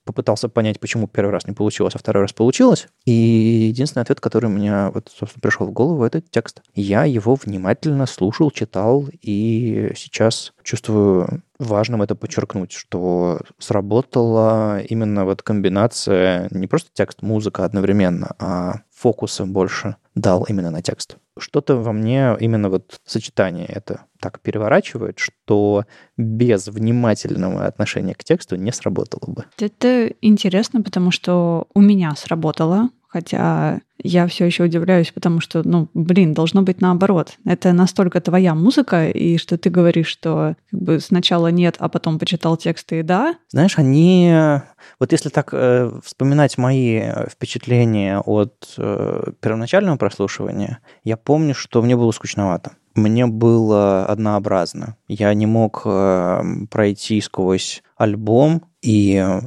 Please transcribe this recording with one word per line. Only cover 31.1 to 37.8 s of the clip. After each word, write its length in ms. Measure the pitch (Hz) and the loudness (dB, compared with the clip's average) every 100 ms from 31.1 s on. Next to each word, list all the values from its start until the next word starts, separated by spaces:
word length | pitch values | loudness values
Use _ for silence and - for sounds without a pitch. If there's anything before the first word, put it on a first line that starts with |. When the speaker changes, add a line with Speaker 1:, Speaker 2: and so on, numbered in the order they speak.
Speaker 2:
что 560 | - - 180 170 165 - | 0 0 0 0 -2 0
у 60 | 202 | 4
меня 340 | 202 196 160 143 | 6 6 0 -4
сработало, 720 | - 165 156 147 160 196 247 _ _ | -6 -2 -2 0 0 2 0 _ _
хотя 720 | 175 175 180 170 160 156 - - - | -8 -4 -2 0 0 0 -2 -8 -10
я 240 | - 175 175 | 0 2 2
всё 180 | - | 2
ещё 200 | 175 175 | 0 2
удивляюсь, 460 | 175 165 180 180 165 | 0 0 2 2 2
потому 300 | - 175 165 | -2 0 0
что, 220 | - 165 | -2 -2
ну, 240 | 165 170 156 | 0 0 0
блин, 400 | 170 165 180 165 | -2 2 4 4
должно 280 | 156 165 196 | 2 2 2
быть 180 | 185 180 | 2 2
наоборот. 580 | 185 175 196 175 - - - | 2 2 2 0 -2 -6 -4
Это 260 | 175 185 | 0 4
настолько 480 | 175 | 4